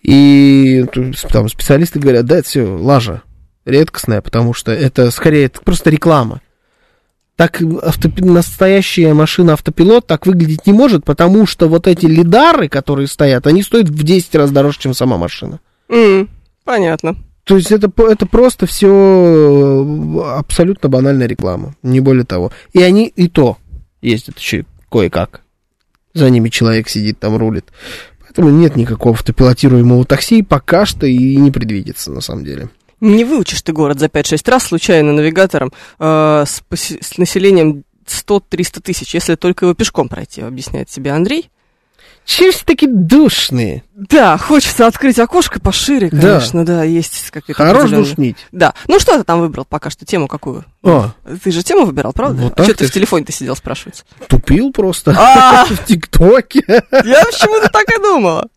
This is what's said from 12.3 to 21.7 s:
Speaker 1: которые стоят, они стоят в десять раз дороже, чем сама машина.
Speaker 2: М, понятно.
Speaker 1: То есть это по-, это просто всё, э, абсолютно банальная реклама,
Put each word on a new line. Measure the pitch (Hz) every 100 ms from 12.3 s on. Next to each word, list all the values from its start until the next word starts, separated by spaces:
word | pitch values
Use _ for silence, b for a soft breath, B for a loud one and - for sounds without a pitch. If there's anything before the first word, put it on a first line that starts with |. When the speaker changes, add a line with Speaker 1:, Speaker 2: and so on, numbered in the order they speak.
| 214 320 330 156
Speaker 1:
которые | 135 - 139 139
стоят, | - 143 127 147
они | 170
стоят | 196 233 180
в | 151
десять | 151 185 170
раз | 160 143
дороже, | 139 143 139
чем | 135
сама | 123 127 95
машина. | 85 - - 156 _ _ _
Speaker 2:
М, | 233 220 190 208 - _ _
понятно. | - 233 170 156 160 170 - _
Speaker 1:
То | - 196
есть | 170
это | 214 202
по-, | - 226
это | 214 190
просто | 220 247 - 190
всё, | - 196 196 190 185 175 160 151 143 139 135 139 151 151 156 151
э, | 131
абсолютно | 147 - 175 196 147
банальная | 131 135 135 120
реклама, | 123 92 92 139